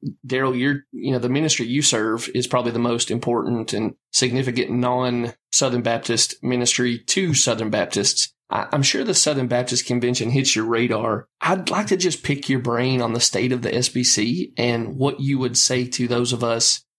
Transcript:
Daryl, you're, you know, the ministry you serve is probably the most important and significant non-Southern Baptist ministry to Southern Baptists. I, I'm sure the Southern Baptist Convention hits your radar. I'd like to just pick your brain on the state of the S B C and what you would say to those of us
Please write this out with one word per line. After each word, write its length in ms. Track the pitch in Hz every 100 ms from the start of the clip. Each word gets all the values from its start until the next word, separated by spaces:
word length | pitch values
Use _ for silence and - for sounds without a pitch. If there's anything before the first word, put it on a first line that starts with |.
| 143 - 131
Daryl, 320 | 127 131 123
you're, 240 | 135 143 -
you 200 | 123 135
know, 80 | 127
the 100 | 120
ministry 380 | 135 156 - 117
you 140 | 135
serve 460 | 143 113 110 113 -
is 140 | - 123
probably 240 | 127 120
the 80 | 117
most 300 | 120 117 -
important 640 | 117 120 120 98 117 107
and 220 | 104 110 - _
significant 600 | - 127 127 127 120 -
non-Southern 1120 | 123 123 123 127 120 117 - _ - 135 120
Baptist 600 | 117 117 - 117 - -
ministry 540 | - 123 120 - 123 120
to 380 | - - 185 123
Southern 340 | - 110 110
Baptists. 640 | 107 87 101 101 - - _ _
I, 180 | - -
I'm 80 | 139
sure 220 | 135 285
the 100 | 233
Southern 340 | 185 156 139 123
Baptist 380 | 123 123 123 -
Convention 460 | 123 120 123 113
hits 240 | 135 135 110
your 100 | 113
radar. 600 | 117 120 110 113 104 - _
I'd 300 | - 185 175
like 180 | 185 208
to 100 | 185
just 260 | 180 156
pick 260 | - 143 -
your 100 | 135
brain 400 | 123 117 127 131
on 140 | 117
the 60 | 117
state 320 | - 95 123
of 100 | 127
the 120 | 120
S 160 | 120 123
B 140 | 131
C 500 | 123 - 110 170 - -
and 400 | 120 117 113 135
what 220 | 139 139
you 180 | 139 139
would 180 | 127 123
say 300 | - 127 123
to 180 | - 120
those 260 | 120 123
of 100 | 120
us 400 | 117 117 - - -